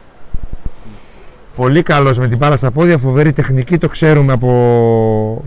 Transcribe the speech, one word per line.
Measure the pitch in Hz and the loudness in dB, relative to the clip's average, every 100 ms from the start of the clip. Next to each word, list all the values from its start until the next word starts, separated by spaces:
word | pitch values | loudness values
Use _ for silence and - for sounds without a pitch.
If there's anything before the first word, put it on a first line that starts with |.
| - - - - - - - - - - - - - - - - | -20 -18 -6 -6 -4 -8 -8 -10 -14 -18 -20 -20 -20 -20 -14 -4
Πολύ | 127 156 | 0 0
καλός | 170 147 139 120 | 0 0 0 0
με | 127 | -2
την | 117 | 0
μπάλα | 143 143 | 0 0
στα | 131 | 0
πόδια, | 135 175 156 | 0 2 2
φοβερή | 131 131 156 | 0 2 2
τεχνική, | 151 135 131 123 170 | 0 0 -2 0 0
το | 170 | -2
ξέρουμε | - 156 147 135 | 0 2 4 2
από... | 123 123 123 120 120 113 113 110 107 110 113 | 2 2 2 2 2 2 2 0 0 -2 -6